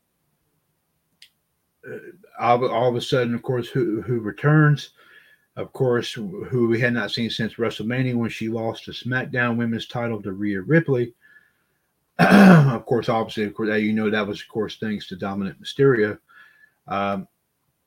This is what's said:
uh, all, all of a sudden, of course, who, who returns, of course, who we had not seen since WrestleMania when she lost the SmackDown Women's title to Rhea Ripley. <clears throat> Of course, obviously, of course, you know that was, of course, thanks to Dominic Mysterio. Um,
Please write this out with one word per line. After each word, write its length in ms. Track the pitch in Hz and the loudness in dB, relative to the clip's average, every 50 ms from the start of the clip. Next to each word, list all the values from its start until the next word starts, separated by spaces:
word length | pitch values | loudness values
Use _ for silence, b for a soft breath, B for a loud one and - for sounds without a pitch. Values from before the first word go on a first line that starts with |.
| _ _ _ _ _ _ _ _ _ _ _ _ _ _ _ _ _ _ _ _ _ _ _ _ - - _ _ _ _ _ _ _ _ _ _ - - | _ _ _ _ _ _ _ _ _ _ _ _ _ _ _ _ _ _ _ _ _ _ _ _ -20 -20 _ _ _ _ _ _ _ _ _ _ -18 -16
uh, 80 | - - - - - - _ - - - | -16 -16 -16 -18 -20 -20 _ -20 -10 -2
all, 260 | 113 120 120 120 127 120 | 2 2 2 4 2 0
all 220 | 117 113 123 127 | 0 0 0 0
of 60 | 120 | 0
a 60 | 120 | -2
sudden, 340 | - - 143 131 123 120 120 | -2 -2 0 0 0 0 -2
of 60 | 113 | -4
course, 260 | - - 127 123 117 - | -4 -4 -4 -4 -4 -4
who, 340 | - 139 120 113 104 110 | -2 -2 -2 -2 -2 -4
who 180 | 95 - 127 117 | -4 -4 -4 -4
returns, 720 | 107 104 101 - - 147 151 156 151 147 147 139 - - b b b b b b b b b b b b b | -4 -6 -6 -2 2 4 6 6 6 6 4 2 -2 -10 b b b b b b b b b b b b b
of 160 | - 101 90 | -12 -12 -8
course, 400 | - - 135 127 120 120 104 - | -4 -2 0 0 0 0 -2 -4
who 560 | - 123 107 95 - 101 90 90 110 123 117 113 | -8 -10 -10 -10 -10 -12 -10 -4 -2 0 2 2
we 120 | 113 110 | 2 2
had 140 | 127 120 120 | 0 0 0
not 180 | 120 104 101 | -2 -4 -4
seen 180 | - 120 117 110 | -4 -4 -4 -4
since 260 | - - 113 104 - | -4 -4 -6 -6 -4
WrestleMania 600 | - 117 110 - - 104 113 123 127 131 127 123 | -4 -4 -4 -4 -4 -6 -4 -2 -2 -2 -2 -2
when 140 | 120 113 107 | -2 -4 -4
she 200 | - - 113 110 | -6 -6 -6 -6
lost 360 | 110 113 113 117 113 - - | -4 -4 -4 -6 -8 -8 -12
the 60 | - | -16
SmackDown 640 | - - - 120 127 127 123 143 131 127 120 120 117 | -14 -12 -8 -6 -4 -4 -4 -4 -4 -2 -2 0 0
Women's 320 | 117 120 117 113 107 - - | -2 -2 -2 -4 -4 -6 -8
title 340 | - 123 117 117 113 104 101 | -8 -6 -6 -6 -6 -6 -8
to 80 | 104 | -8
Rhea 300 | 95 98 104 104 101 95 | -8 -6 -4 -4 -4 -4
Ripley. 520 | 90 90 160 165 165 - 139 123 120 120 - b b b b b b b b b b b b b b b _ _ _ _ _ - | 0 2 2 2 2 2 0 -2 -2 -4 -8 b b b b b b b b b b b b b b b _ _ _ _ _ 0
<clears throat> 0 | |
Of 640 | 180 196 190 202 202 190 175 160 143 135 117 110 - | 4 6 8 10 10 10 10 10 8 6 2 0 -2
course, 220 | - 127 113 104 - | -2 -2 0 0 0
obviously, 360 | 117 113 110 - - 110 107 | 0 -2 -2 -4 -4 -4 -4
of 100 | 101 101 | -4 -4
course, 160 | - 110 104 107 107 | -4 -4 -2 0 0
you 140 | 107 107 107 | 0 0 0
know 160 | 110 110 104 | 0 0 0
that 160 | 107 107 104 | 0 -2 -2
was, 160 | 98 101 87 | -4 -6 -10
of 60 | - - | -12 -10
course, 300 | - 113 104 - - - | -6 -6 -6 -6 -6 -8
thanks 300 | 110 107 107 98 - - | -8 -6 -6 -8 -10 -12
to 80 | 95 | -12
Dominic 400 | 90 107 101 95 101 98 95 - - | -10 -8 -8 -6 -6 -6 -8 -8 -12
Mysterio. 560 | - - - - 139 139 131 113 107 104 104 - _ b b b b b b b b b b b b - | -14 -8 0 4 4 4 4 4 2 0 -2 -6 _ b b b b b b b b b b b b -8
Um, 400 | 95 98 101 101 101 95 92 - _ _ _ _ _ _ _ _ _ _ _ | -6 -4 -2 -2 -4 -6 -8 -12 _ _ _ _ _ _ _ _ _ _ _